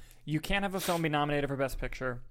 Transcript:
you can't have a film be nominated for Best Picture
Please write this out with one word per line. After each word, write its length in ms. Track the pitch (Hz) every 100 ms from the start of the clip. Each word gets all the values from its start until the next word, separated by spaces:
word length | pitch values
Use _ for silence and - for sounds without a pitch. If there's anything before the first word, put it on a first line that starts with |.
| - -
you 160 | - 151
can't 220 | - 196
have 120 | 196
a 60 | 185
film 220 | 180 170
be 60 | 165
nominated 400 | 147 147 147 139
for 80 | 135
Best 220 | 135 -
Picture 420 | 127 - 131 123 -